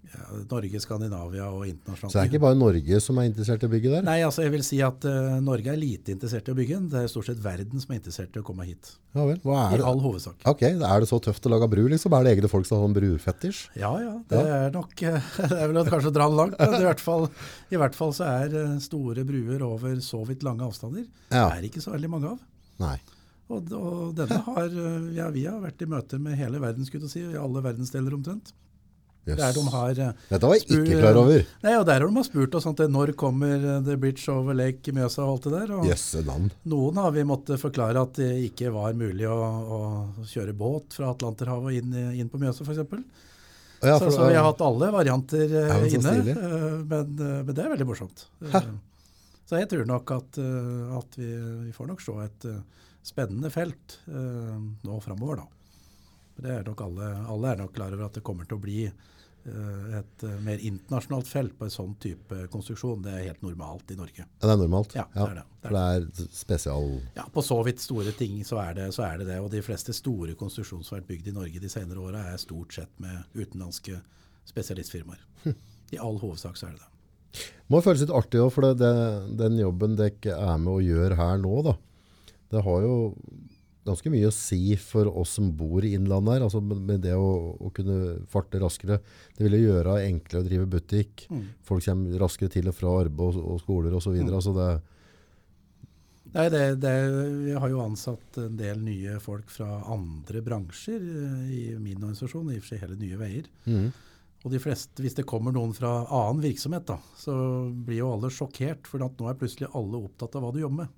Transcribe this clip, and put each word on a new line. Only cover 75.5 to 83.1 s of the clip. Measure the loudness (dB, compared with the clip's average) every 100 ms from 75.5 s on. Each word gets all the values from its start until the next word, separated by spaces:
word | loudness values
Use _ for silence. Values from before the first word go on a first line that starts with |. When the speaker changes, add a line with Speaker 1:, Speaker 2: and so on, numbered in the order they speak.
| -6 -10 -20 -14
Speaker 1:
I | -10
all | -6 -6
hovedsak | -8 -10 -12 -14
så | -14
er |
det | -16
det. | -20 _ _ _ _ -16 -16 -18 _
Speaker 2:
Må | 6
føles | 6 4
litt | 4
artig | 2 4 4
også, | 4
for | 6
det, | 4 6
det, | 6 6 2 0 -4 0
den | 2 4
jobben | 2 2 2 4
dere | 2 2 -4 0
er | 2 2
med | 2
å | 2
gjøre | 4 4 4 4
her | 2 2
nå | 2 2
da, | 2 0 -4 _ _ _ -20 _ _
det | 0
har | 2 2
jo | 4 2 0